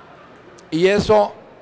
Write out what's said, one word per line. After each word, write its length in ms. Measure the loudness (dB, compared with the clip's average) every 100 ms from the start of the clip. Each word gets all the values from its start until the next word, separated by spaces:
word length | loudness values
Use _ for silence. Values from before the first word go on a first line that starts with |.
| -20 -20 -20 -20 -20 -20 -10
Y 160 | -2 0
eso 480 | 0 0 0 0 -6 -20 -20